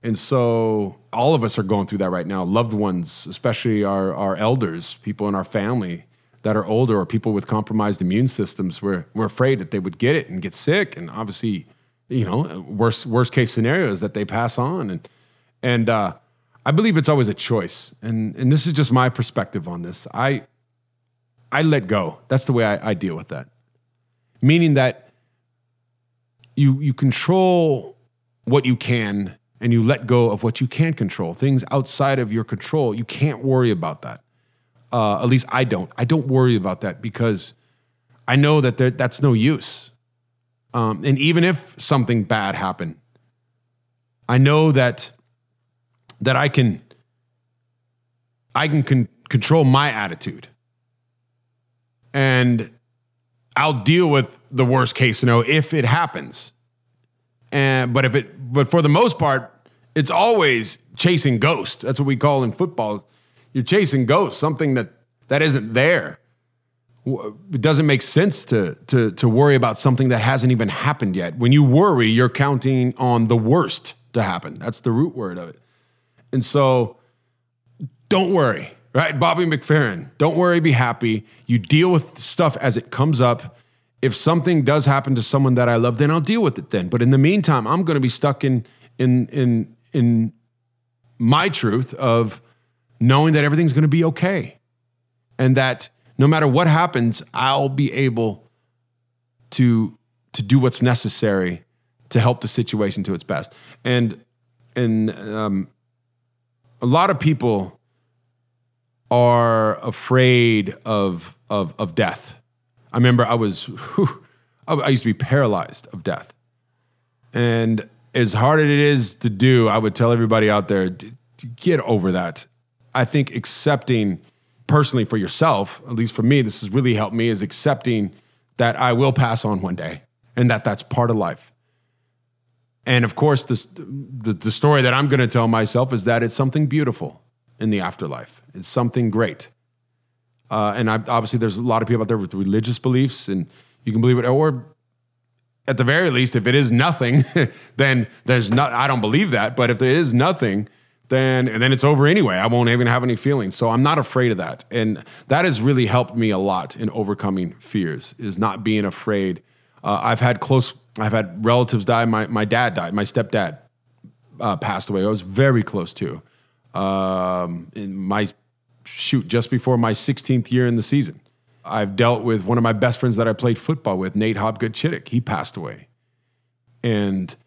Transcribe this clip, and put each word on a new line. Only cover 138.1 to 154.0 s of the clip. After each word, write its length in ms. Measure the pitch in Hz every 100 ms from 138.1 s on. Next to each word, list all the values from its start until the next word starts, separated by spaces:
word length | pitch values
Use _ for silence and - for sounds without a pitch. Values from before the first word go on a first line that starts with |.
| 65 - - _
It's 140 | 92 90
something 420 | - 120 127 117
great. 400 | 107 110 73 - _ _ _ _ _ _ _ _ _ _
Uh, 220 | 107 104 104
and 140 | 113
I, 60 | 110 98
obviously 320 | 120 113 120
there's 160 | 110 98
a 60 |
lot 200 | 123 113
of 60 | 110
people 140 | 120
out 60 | 107
there 100 | 113
with 160 | 92
religious 440 | 95 98 104 107 120
beliefs, 500 | 131 127 135 - -
and 200 | 95 82 _ _ _
you 80 | -
can 100 | 110
believe 160 | 120 123
it, 80 | 117
or 400 | 131 156 127 - _ _ _ _ _ _ _ _ _ -
at 100 | 131
the 60 |
very 260 | 127 151 180
least, 260 | 123 127 123
if 100 | 104
it 100 | 135
is 160 | 131
nothing, 520 | 120 151 165 123 139 131 175 127
<laughs> 240 | - - -
then 300 | 139 127 110 - -
there's 260 | 127 104
not, 220 | 120 143
I 140 | 120 135
don't 140 | 127
believe 300 | 107 135 202
that, 240 | 120 104 123
but 140 | 120
if 120 | 117
it 140 | 131 147
is 180 | 160
nothing, 540 | 120 151 185 120 98 104 _ _ _ _
then, 400 | 131 131 131 127
and 140 | 110
then 100 | 127
it's 120 | 131
over 220 | 139 147 143
anyway. 300 | 196 135 92
I 120 | 110
won't 220 | 120 120
even 180 | 120 120
have 160 | 120
any 120 | 127 113
feelings. 400 | 139 143 98 -
So 140 | 117
I'm 140 | 113
not 140 | 139
afraid 340 | 156